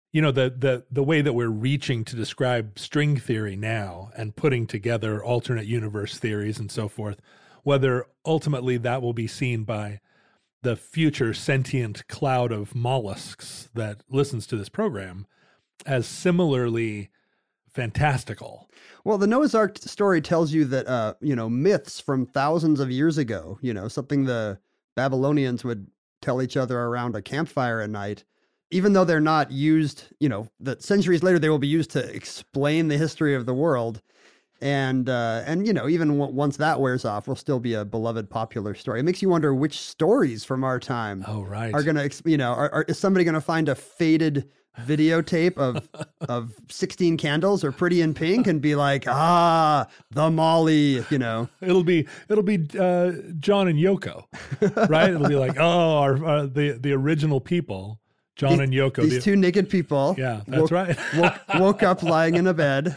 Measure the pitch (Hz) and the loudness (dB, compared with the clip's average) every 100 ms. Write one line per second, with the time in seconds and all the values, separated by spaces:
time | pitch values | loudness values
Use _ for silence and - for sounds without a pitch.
0 | _ 156 156 131 131 123 135 123 - 123 | _ 0 2 2 0 0 0 0 -2 -2
1 | 139 160 143 120 117 107 123 143 - 117 | 2 2 2 0 -2 -2 -2 -2 -2 -4
2 | 113 120 107 - 127 123 110 - - 147 | -4 -6 -8 -2 0 0 -2 -10 -6 0
3 | 147 143 - 113 107 95 110 113 101 87 | 2 0 -2 -4 -2 -4 -4 -4 -6 -10
4 | 98 - 113 - 156 127 113 104 107 117 | -16 -10 -10 -2 0 0 -2 -4 -2 -2
5 | 110 107 117 120 - 120 107 117 110 104 | -2 -4 -2 -2 -2 -6 -4 -4 -4 -6
6 | 101 - 117 104 104 107 104 - 104 - | -8 -6 -4 -4 -4 -6 -8 -6 -8 -6
7 | 104 98 _ _ _ _ - 139 135 123 | -10 -10 _ _ _ _ 0 2 2 0
8 | 123 _ - 160 151 135 127 123 120 131 | -4 _ -4 -2 -2 -4 -2 -2 -2 -2
9 | 120 117 110 - 131 117 107 110 104 104 | -4 -4 -6 -6 -4 -4 -4 -6 -8 -12
10 | _ _ _ _ _ _ 123 110 - - | _ _ _ _ _ _ -4 -4 -6 -2
11 | 156 151 117 104 - 135 127 135 113 107 | 0 0 -2 -2 -2 -2 -2 -4 -4 -8
12 | - - 139 127 123 110 101 120 120 131 | -14 -6 -2 0 0 -4 -8 -6 -2 -2
13 | 104 - - - - - - 113 110 104 | -4 -10 -14 -16 -18 -18 -14 -8 -8 -8
14 | _ 131 139 120 - 113 95 - 214 107 | _ -2 -2 -4 -6 -8 -8 -4 -4 -4
15 | 95 90 101 _ _ _ _ _ - 131 | -10 -14 -18 _ _ _ _ _ -4 -2
16 | - - 180 175 170 131 120 117 113 104 | -2 -4 0 2 2 2 0 -2 -4 -6
17 | 101 _ _ _ _ _ _ - 117 - | -10 _ _ _ _ _ _ -8 -6 0
18 | 147 131 - 107 - - _ _ - - | 0 0 -4 -14 -14 -20 _ _ -20 -12
19 | - 208 208 240 302 226 208 202 - - | -2 0 2 4 4 4 2 -2 -14 -2
20 | 202 175 143 170 165 160 143 131 120 127 | 2 2 2 0 2 2 2 0 -2 -2
21 | 110 - 147 127 113 120 165 185 - - | -2 -2 -2 -2 -2 0 2 2 -2 -12
22 | - 135 123 - 143 165 156 147 135 127 | -4 -2 -2 -2 0 0 2 2 0 0
23 | 160 151 123 101 80 104 127 104 104 - | 0 0 -2 -4 -8 -8 -6 -6 -6 -8
24 | 131 147 135 120 107 95 _ _ _ - | -4 -2 0 0 -2 -6 _ _ _ -4
25 | 135 131 135 147 131 120 123 113 95 _ | -2 0 2 2 0 -2 -6 -8 -10 _
26 | _ _ - 127 127 143 127 123 120 120 | _ _ -6 -2 -2 -2 -2 -2 -2 -4
27 | 120 107 98 139 165 - 123 113 107 104 | -4 -6 -6 -6 -4 -2 -2 -2 -4 -6
28 | 101 104 _ _ _ _ _ 175 196 196 | -8 -10 _ _ _ _ _ 0 4 4
29 | 180 160 151 156 135 135 151 156 147 - | 4 4 4 2 0 0 2 2 2 -4
30 | - _ 147 101 110 _ 131 123 - 202 | -18 _ -2 -2 -8 _ -8 -8 0 0
31 | 175 170 185 175 156 151 143 160 156 143 | 4 2 4 4 4 2 2 0 0 -4
32 | 120 - - - - 139 143 156 160 147 | -6 -10 -14 -18 -10 -2 0 2 2 2
33 | 160 - 156 135 120 127 165 131 117 110 | 0 0 0 0 -2 -2 0 0 -2 -8
34 | _ _ _ _ _ _ 135 139 135 131 | _ _ _ _ _ _ -2 0 0 0
35 | 127 123 117 113 120 165 208 180 120 165 | 0 0 0 -2 -4 -2 0 0 0 0
36 | 160 143 139 127 147 135 151 139 135 123 | 2 0 -2 -2 -2 0 -2 0 0 0
37 | 117 104 104 131 - 131 120 110 104 113 | -2 -6 -6 -8 -4 -2 -2 -4 -4 -4
38 | 113 113 104 113 113 120 104 101 - 113 | -4 -4 -6 -6 -6 -6 -6 -8 -6 -2
39 | 151 185 190 170 147 135 156 - - - | -2 0 2 2 2 0 0 -4 -12 -2
40 | 160 247 165 110 - 131 131 127 - 123 | 2 4 2 -2 -6 -4 -2 -4 -4 -6
41 | 110 98 98 107 98 104 113 110 147 156 | -4 -8 -8 -8 -8 -8 -4 -2 0 0
42 | 143 - 165 151 123 120 143 147 160 170 | -2 -4 0 0 0 -2 -2 -2 -4 -2
43 | 196 190 170 156 147 160 156 131 - - | 2 2 2 0 0 0 0 -2 -6 -2
44 | 165 160 160 143 135 _ _ - 120 151 | 2 4 2 0 -6 _ _ -16 -4 2
45 | 156 165 156 170 175 180 135 123 - - | 4 2 0 2 2 2 -2 -2 -8 -14
46 | 156 _ 156 120 117 - - - 185 - | -16 _ -6 -4 -6 -12 -18 -6 -6 0
47 | 175 160 156 147 185 202 143 131 180 175 | 2 2 0 0 2 2 0 0 2 2
48 | 160 151 160 214 220 156 143 147 143 139 | 2 0 0 2 2 2 2 2 2 0
49 | 127 131 165 175 170 165 156 147 113 - | 0 2 4 6 6 4 4 4 0 -8
50 | _ 123 160 160 160 165 160 156 147 131 | _ 0 2 4 4 4 4 4 4 2
51 | 113 143 120 113 120 - 185 185 170 175 | 0 -2 0 -2 -4 -6 2 2 4 2
52 | 143 - - 208 202 208 147 202 180 180 | 0 -8 -2 0 2 0 -2 0 2 4
53 | 180 170 170 170 139 202 185 151 175 196 | 2 0 -8 -6 2 4 4 4 2 2
54 | - 87 - - - - 202 196 214 156 | -2 -6 -14 -18 -10 0 0 4 4 6
55 | 180 170 143 143 131 135 165 175 165 156 | 6 4 2 4 2 4 4 4 4 4
56 | 139 131 160 147 143 131 147 120 139 139 | 4 2 2 0 0 0 0 0 0 0
57 | 135 160 151 139 135 175 - 95 98 110 | 2 2 2 0 0 -2 -2 -8 -10 -14
58 | _ _ _ - 139 135 135 131 135 131 | _ _ _ -4 2 4 4 2 2 2
59 | 156 127 208 196 180 190 190 190 160 143 | 2 2 2 4 4 2 2 0 0 0
60 | 139 185 131 110 104 131 156 170 185 156 | 0 0 -2 -4 -4 2 2 2 0 -4
61 | - 151 175 - - 196 190 208 190 185 | -2 2 2 2 -4 2 4 4 4 2
62 | 170 160 165 170 185 165 147 139 160 | 2 2 4 4 2 2 2 2 -2